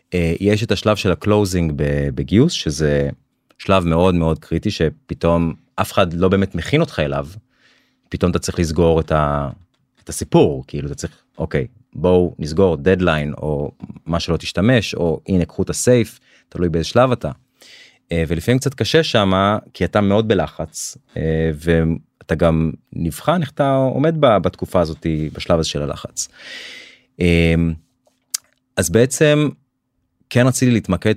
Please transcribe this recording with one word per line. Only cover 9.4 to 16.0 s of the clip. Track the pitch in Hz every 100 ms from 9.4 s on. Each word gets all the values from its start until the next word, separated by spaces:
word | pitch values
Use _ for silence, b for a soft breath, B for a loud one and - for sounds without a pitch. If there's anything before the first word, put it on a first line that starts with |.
| 69 - _ _ _ _
את | -
הסיפור, | - - 165 98 67 -
כאילו, | 71 71
אתה | -
צריך, | 82 _ _ -
"אוקיי, | 80 73 65 _ _
בואו | - 90 90 87 -
נסגור | 78 78 95 76
דדליין", | 90 92 87 78 73 -
או | 76 71 71 - - - 80
מה | 82
שלא | - 80
תשתמש, | - 87 107 123 - -
או | 85 78 -
"הנה, | 92 82
קחו | -
את | 90
הסייף", | - 120 123